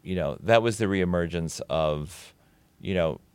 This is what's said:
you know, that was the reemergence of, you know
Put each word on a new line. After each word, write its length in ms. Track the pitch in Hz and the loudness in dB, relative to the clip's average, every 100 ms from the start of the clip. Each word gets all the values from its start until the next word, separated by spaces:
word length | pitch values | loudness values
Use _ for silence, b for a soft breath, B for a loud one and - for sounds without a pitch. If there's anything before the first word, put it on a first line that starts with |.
you 120 | 73 92 | -4 -2
know, 220 | 73 - | -2 -2
that 200 | 85 113 | 4 4
was 140 | 117 107 | 4 0
the 80 | 107 | 0
reemergence 760 | 98 90 87 85 85 82 - - | 2 2 0 0 -2 -4 -8 -4
of, 640 | 78 78 76 76 - - _ b b b _ | 0 2 0 -4 -12 -20 _ b b b _
you 120 | - | -4
know 260 | 92 82 - _ | 0 0 -2 _